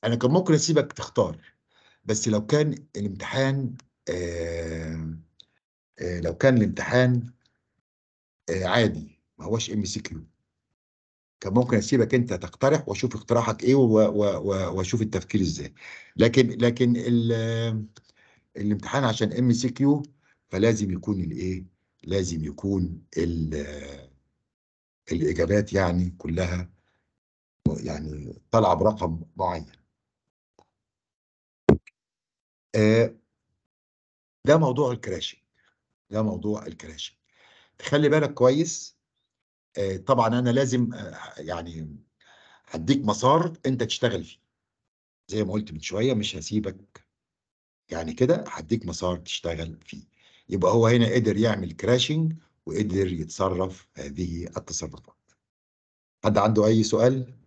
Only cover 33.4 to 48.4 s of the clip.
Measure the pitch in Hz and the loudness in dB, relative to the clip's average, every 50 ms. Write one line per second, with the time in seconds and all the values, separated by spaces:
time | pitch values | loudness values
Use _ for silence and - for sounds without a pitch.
33.4 | _ _ _ _ _ _ _ _ _ _ _ _ _ _ _ _ _ _ _ _ | _ _ _ _ _ _ _ _ _ _ _ _ _ _ _ _ _ _ _ _
34.4 | _ - 147 160 156 131 123 123 147 127 123 117 - 104 95 82 - - - _ | _ 4 6 6 6 4 2 2 0 0 0 -4 -6 -8 -8 -8 -8 -12 -14 _
35.4 | _ _ _ _ _ _ _ _ _ _ _ _ _ _ 101 107 110 107 92 87 | _ _ _ _ _ _ _ _ _ _ _ _ _ _ -4 -2 -2 -2 -2 -2
36.4 | - 104 107 101 - - 80 _ - 80 78 76 - - _ _ _ _ _ _ | -2 -4 -4 -4 -6 -12 -14 _ -16 -18 -14 -14 -14 -14 _ _ _ _ _ _
37.4 | _ _ _ _ _ _ _ _ - - 147 147 151 147 151 156 147 135 - - | _ _ _ _ _ _ _ _ -6 0 0 2 4 4 4 4 2 0 0 4
38.4 | 123 127 135 147 165 165 - - - - _ _ _ _ _ _ _ _ _ _ | 4 4 4 4 0 -2 -4 -10 -12 -16 _ _ _ _ _ _ _ _ _ _
39.4 | _ _ _ _ _ _ _ - 101 98 95 92 - - 135 120 113 110 113 123 | _ _ _ _ _ _ _ -6 -4 -4 -4 -6 0 2 2 4 4 2 2 2
40.4 | 123 123 117 135 139 120 123 123 123 - - - 104 90 - - - - - - | 2 2 2 2 2 2 2 0 0 0 -2 -8 -12 -14 -14 -16 -16 -18 -16 -14
41.4 | 76 80 90 85 82 85 82 80 80 76 73 69 _ _ _ _ _ _ _ _ | -10 -8 -8 -8 -8 -10 -12 -12 -12 -12 -14 -18 _ _ _ _ _ _ _ _
42.4 | _ _ _ _ _ _ - 82 82 87 139 139 - 104 101 - - 127 143 165 | _ _ _ _ _ _ -10 -8 0 0 0 2 2 -2 -2 2 2 4 4 4
43.4 | 180 175 165 - _ 135 131 117 117 110 - - - 120 98 90 82 - - _ | 2 0 -6 -6 _ -4 -2 -2 -2 -4 -4 -2 -2 -2 -2 -2 -8 -10 -18 _
44.4 | _ _ _ _ _ _ _ _ _ _ _ _ _ _ _ _ _ _ 95 107 | _ _ _ _ _ _ _ _ _ _ _ _ _ _ _ _ _ _ -4 -2
45.4 | 107 92 90 107 98 - 80 76 78 - 90 101 113 135 131 107 - - - 85 | -2 -2 -2 -4 -6 -6 -12 -12 -10 -8 -4 -2 0 0 0 0 -2 -4 -8 -10
46.4 | 80 - 104 107 - 98 95 98 - _ _ - _ _ _ _ _ _ _ _ | -10 -4 -4 -4 -4 -4 -10 -12 -20 _ _ -20 _ _ _ _ _ _ _ _
47.4 | _ _ _ _ _ _ _ _ _ _ - 82 85 80 80 - 127 127 127 - | _ _ _ _ _ _ _ _ _ _ -8 -8 -6 -6 -2 0 2 2 2 0